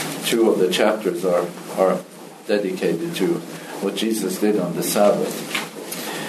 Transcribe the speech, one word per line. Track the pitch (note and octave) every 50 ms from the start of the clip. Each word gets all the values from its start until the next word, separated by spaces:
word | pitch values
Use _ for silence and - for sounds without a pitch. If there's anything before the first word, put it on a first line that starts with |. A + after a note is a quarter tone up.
| - - - F#2+ -
two | - - A#2 A2+ G#2+
of | - G2+
the | F#2 F2+
chapters | - - A2+ G#2+ G#2+ - - F#2+ F2 E2+ F#2+
are, | F#2 F2 F2 F2 F2 - - - - -
are | F2+ F#2+ F#2+ G2 - - - - - - - - - -
dedicated | - G#2 G#2 G2+ F#2+ F#2 F#2 G2 E2+ E2+ E2 - E2+ -
to | - F#2+ F2 E2+ E2 - - - - - - - - G2+
what | G2 G2
Jesus | - G#2+ A2+ G#2+ G2 F#2+ F2+ - -
did | - G#2 G#2 G2
on | F2+ E2+ -
the | F2+ -
Sabbath. | - - A2+ G2+ G2+ - - - - - - - - - - - - - - - - - - - - - - -